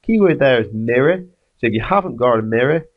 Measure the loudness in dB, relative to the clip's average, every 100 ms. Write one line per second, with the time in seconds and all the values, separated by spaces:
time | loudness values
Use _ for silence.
0 | 0 2 2 2 2 2 0 -6 -2 2
1 | 2 0 -6 _ _ _ -4 -4 -2 -2
2 | -2 -2 0 0 0 0 0 -2 -4